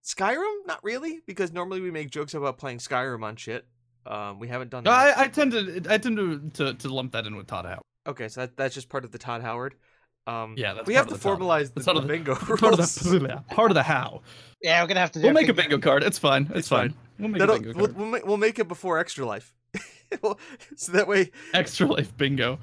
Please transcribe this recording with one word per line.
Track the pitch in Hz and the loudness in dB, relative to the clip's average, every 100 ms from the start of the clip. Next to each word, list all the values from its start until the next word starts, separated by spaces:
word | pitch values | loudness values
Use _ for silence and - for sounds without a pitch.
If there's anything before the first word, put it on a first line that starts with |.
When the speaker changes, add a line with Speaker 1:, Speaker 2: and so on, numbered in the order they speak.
Speaker 1:
Skyrim? | - - 196 277 415 415 370 | -10 -2 0 0 -4 -6 -8
Not | - | -8
really, | 208 247 320 320 - | -6 -6 -6 -10 -10
because | 190 180 | -6 -4
normally | 170 180 190 | -4 -6 -6
we | 180 | -6
make | 160 147 | -6 -8
jokes | 151 143 | -8 -6
about | 156 139 123 | -4 -4 -6
playing | 139 120 | -10 -10
Skyrim | - 127 131 117 | -4 -2 -2 -6
on | 107 117 | -8 -10
shit. | - 117 - _ _ _ - | -10 -10 -12 _ _ _ -12
Um, | 104 101 101 | -10 -10 -10
we | 120 | -10
haven't | 123 123 | -8 -8
done | 127 | -2
Speaker 2:
No, | 120 | 4
Speaker 1:
that. | 240 233 - | 6 6 6
Speaker 2:
I, | |
I | 262 | 2
tend | - 277 | 2 2
to, | 226 190 175 165 | 2 -4 -6 0
I | 214 | 0
tend | 247 214 | 0 -2
to, | 185 147 151 | -2 -4 -8
to, | - 139 | -4 -4
to | 117 135 | -4 -6
lump | 131 127 | -6 -6
that | 113 107 | -6 -6
in | 104 | -10
with | - | -10
Todd | 92 87 | -8 -8
Howard. | 90 - _ - | -12 -16 _ -12
Speaker 1:
Okay, | 131 110 | -10 -10
so | 127 | -10
that, | 127 123 | -10 -4
that's | 135 | -6
just | 135 123 | -6 -8
part | 139 | -10
of | 123 | -10
the | 113 | -14
Todd | - 117 | -8 -8
Howard. | 117 117 135 _ _ _ _ _ - | -6 -6 -8 _ _ _ _ _ -10
Um, | 113 110 110 | -8 -8 -6
Speaker 2:
Yeah, | 107 | -6
that's | 101 120 | -4 0
Speaker 1:
we | |
have | 254 - | 2 2
Speaker 2:
part | |
Speaker 1:
to | |
Speaker 2:
of | - | -2
the | 196 | -2
Todd | 196 180 156 | -2 0 0
Speaker 1:
formalize | 139 | 0
the, | 143 | -4
Speaker 2:
that's | 131 | 0
part | 160 | 0
Speaker 1:
the | |
Speaker 2:
of | 139 | 0
the | |
Speaker 1:
bingo | 165 147 | -4 -2
Speaker 2:
<laughs> | 127 - 220 | -4 0 4
part | 220 | 6
of | 170 | 6
Speaker 1:
rules. | 170 - | 4 0
Speaker 2:
the, | 175 180 135 - - | 2 2 2 -6 -4
part | - 220 | 4 6
of | |
the | 160 | 6
how. | 135 139 120 - - - - - | 2 0 -2 -10 -18 -20 -20 -6
Speaker 3:
Yeah, | 160 170 | 2 2
we're | 170 | 4
gonna | 185 | 2
have | 180 | 0
to | 160 | 4
do | |
Speaker 2:
We'll | 214 | 6
Speaker 3:
a | |
Speaker 2:
make | 311 294 | 6 6
a | |
Speaker 3:
bingo. | 185 160 143 | 4 2 2
Speaker 2:
bingo | 160 | 4
card. | 139 | 4
It's | 147 - | 4 2
fine. | 147 135 143 | 4 4 2
It's | - | -2
Speaker 1:
It's | - | 2
Speaker 2:
fine. | 127 120 | 2 2
Speaker 1:
fine. | - - - | -4 -16 -8
Speaker 2:
We'll | 214 | -4
make | 196 | 2
Speaker 1:
That'll, | 196 208 | 4 4
Speaker 2:
a | |
bingo | 110 117 | 0 -2
Speaker 1:
we'll, | 214 | -2
Speaker 2:
card. | 190 | 0
Speaker 1:
we'll | 220 | -4
ma-, | 240 190 | -4 -2
we'll | 208 | 2
make | 220 233 | 2 0
it | 185 | -4
before | 175 185 165 | -4 -2 0
Extra | 170 - | -2 -4
Life. | 123 101 - _ _ | -6 -6 -12 _ _
<laughs> | 190 - - - 403 214 202 - 269 - - | -14 -14 -18 -12 -4 -2 -4 -12 -20 -20 -12
So | - | 0
that | 185 190 | 2 4
way | 202 175 - - | 4 2 -2 -2
Speaker 2:
Extra | 185 165 - 165 | 0 0 0 2
Life | - 139 - | 2 -2 -2
bingo. | 139 135 120 131 | 0 0 0 -2